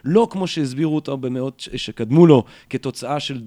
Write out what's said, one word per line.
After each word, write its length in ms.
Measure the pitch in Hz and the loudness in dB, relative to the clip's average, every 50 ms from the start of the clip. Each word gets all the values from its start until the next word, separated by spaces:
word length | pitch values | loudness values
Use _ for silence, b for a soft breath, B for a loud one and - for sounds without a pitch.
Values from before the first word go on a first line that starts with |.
| B | B
לא 220 | 131 170 220 233 - | 0 2 2 2 0
כמו 160 | - 190 185 170 | -2 -6 -6 -6
שהסבירו 480 | - 165 151 131 127 135 160 156 151 | -4 -4 -6 -4 -4 -4 -4 -2 -2
אותו 220 | 151 147 - 139 135 | -4 -6 -6 -8 -8
במאות 420 | 127 127 127 131 127 135 - - | -6 -6 -6 -6 -6 -8 -10 -12
ש-, 100 | - - - | -14 -12 -12
שקדמו 520 | 127 - - - - 117 110 127 160 175 170 | -12 -10 -10 -8 -8 -4 2 4 6 8 8
לו, 160 | 147 123 107 B B B B B | 8 6 4 B B B B B
כתוצאה 500 | - 127 - 135 120 - - 120 143 147 | -10 -8 -8 -8 -10 -10 -8 -6 -6 -6
של 220 | 139 - 139 127 113 | -6 -8 -10 -12 -14